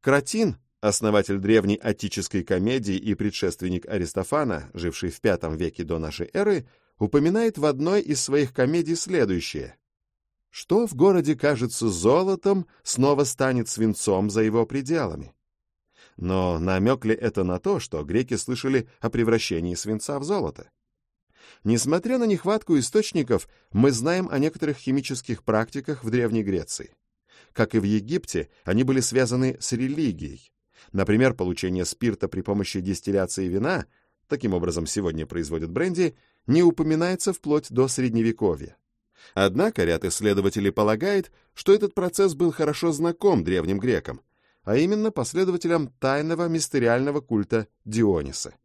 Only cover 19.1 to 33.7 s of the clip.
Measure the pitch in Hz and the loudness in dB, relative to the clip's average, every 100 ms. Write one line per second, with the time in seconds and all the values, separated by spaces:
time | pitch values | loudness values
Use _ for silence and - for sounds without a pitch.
19.1 | 120 113 113 - 82 87 87 104 107 - | 0 2 2 0 -4 -4 -6 -4 -6 -4
20.1 | 143 143 202 85 - - _ _ _ _ | -6 -4 -4 -4 -8 -20 _ _ _ _
21.1 | _ _ _ - - 101 117 123 165 233 | _ _ _ -20 -8 0 0 2 0 0
22.1 | 254 233 196 180 214 - 156 123 214 214 | 0 0 0 0 -2 2 0 2 0 0
23.1 | 175 131 101 - _ _ 98 135 120 131 | -2 0 0 -2 _ _ 4 4 4 0
24.1 | 180 - 135 151 156 151 139 - 135 135 | 0 -2 0 -2 -2 -4 -4 -2 -2 -2
25.1 | 131 - 120 - 110 110 139 131 143 113 | -8 -6 -8 0 0 0 -6 -8 -8 -2
26.1 | 120 117 113 101 95 - - - _ _ | -2 0 0 0 -2 -4 -12 -12 _ _
27.1 | _ _ _ _ - 110 113 101 107 104 | _ _ _ _ -2 0 2 2 0 0
28.1 | - - 87 - _ - 101 131 131 127 | -6 -4 -6 -6 _ -2 0 2 0 0
29.1 | 123 123 123 131 - - 120 131 147 147 | 0 0 0 0 -2 -6 -4 -2 -2 -2
30.1 | 82 73 65 _ _ _ _ _ 95 95 | -4 -10 -12 _ _ _ _ _ -2 2
31.1 | 107 131 123 90 87 92 92 87 - 120 | 4 4 2 -4 -2 -2 -2 -4 -2 -2
32.1 | 101 - 95 92 104 95 98 92 92 - | -2 -4 -6 -4 -2 -2 -4 -4 -4 -2
33.1 | 98 92 - 95 92 131 | 0 0 -2 -2 -2 -2